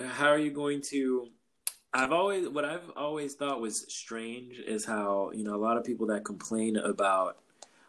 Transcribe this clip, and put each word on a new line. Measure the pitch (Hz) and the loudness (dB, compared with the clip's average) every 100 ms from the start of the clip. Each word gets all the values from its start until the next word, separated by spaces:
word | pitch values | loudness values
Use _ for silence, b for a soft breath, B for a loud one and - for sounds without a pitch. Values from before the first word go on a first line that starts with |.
| 131 | -6
how | 131 143 | 4 6
are | 151 | 6
you | 151 | 4
going | 143 143 143 139 | 0 -2 -2 -2
to, | 139 131 127 120 - _ _ - - _ | 0 2 2 -2 -14 _ _ -10 -10 _
I've | 123 131 | 0 2
always, | 165 196 196 170 | 4 4 2 0
what | 143 147 | -2 -2
I've | 170 175 - | -4 -8 -6
always | 147 151 143 139 | -4 -2 -4 -4
thought | 143 131 | -2 -2
was | 113 107 - | -2 -4 -6
strange | - - 113 113 123 123 123 | -10 -8 -8 -8 -10 -12 -10
is | - 107 | -4 -4
how, | 110 107 101 98 95 | -2 0 2 2 0
you | 107 107 | -2 -4
know, | 104 | 0
a | |
lot | 110 117 | 2 2
of | 120 | 0
people | 113 110 | -2 0
that | 104 107 | 0 -2
complain | 98 - 113 113 107 | -10 -4 0 2 2
about | 104 98 98 95 90 - _ b b b | 0 2 4 4 2 -2 _ b b b